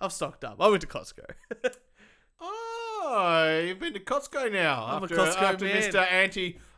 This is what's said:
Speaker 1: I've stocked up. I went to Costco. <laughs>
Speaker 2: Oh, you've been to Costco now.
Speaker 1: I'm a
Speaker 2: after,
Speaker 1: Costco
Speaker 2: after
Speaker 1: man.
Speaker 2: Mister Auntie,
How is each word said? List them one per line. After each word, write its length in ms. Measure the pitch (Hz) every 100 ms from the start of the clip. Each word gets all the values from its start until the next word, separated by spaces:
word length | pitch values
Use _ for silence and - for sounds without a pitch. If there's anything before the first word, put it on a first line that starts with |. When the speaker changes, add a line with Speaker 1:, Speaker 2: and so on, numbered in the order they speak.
Speaker 1:
I've 120 | 190
stocked 300 | - 147 -
up. 120 | 123 104
I 60 | 202
went 120 | 190
to 60 | -
Costco. 360 | - - - - - - 240
<laughs> 120 | 247 - _ _ - _ _ - 349 453 453 466 466 427 311
Speaker 2:
Oh, 560 | 220 175 165 160 160 170
you've 120 | 190
been 140 | 339
to 80 | 202
Costco 500 | - 277 - 285 240
now. 340 | 196 160 123 113
Speaker 1:
I'm 160 | 147
a 20 |
Speaker 2:
after, 120 | 180 170
Speaker 1:
Costco 260 | 165 185
Speaker 2:
after 220 | 196 190 196
Speaker 1:
man. 80 |
Speaker 2:
Mister 240 | 208 208 190
Auntie, 600 | 185 185 190 190 180 - -